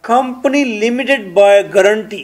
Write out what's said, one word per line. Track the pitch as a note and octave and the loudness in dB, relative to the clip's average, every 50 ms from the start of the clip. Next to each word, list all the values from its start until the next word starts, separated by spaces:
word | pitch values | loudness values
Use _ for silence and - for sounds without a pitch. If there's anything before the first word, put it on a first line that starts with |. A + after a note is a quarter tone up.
| - | -2
कंपनी | - A#3 B3+ C4+ B3+ B3 - - C#4 C4 C#4+ C#4+ | 0 0 0 0 -2 -8 -4 -4 -2 0 0 -2
लिमिटेड | B3 A3 G#3 G#3+ A#3+ A#3+ B3 C4 B3 C#4 C4 G#3 F#3 E3+ | -2 -4 -2 -2 -2 -2 -4 -2 -2 -2 -2 -2 -2 2
by | G3+ G3+ G3+ G3+ G3+ F#3 D#3+ D#3+ | 4 4 6 4 4 2 2 0
गारंटी। | G3+ F#3+ G3+ G#3+ A3 G#3 G#3+ G#3 F#3 | 0 2 2 0 -4 -6 -10 -14 -16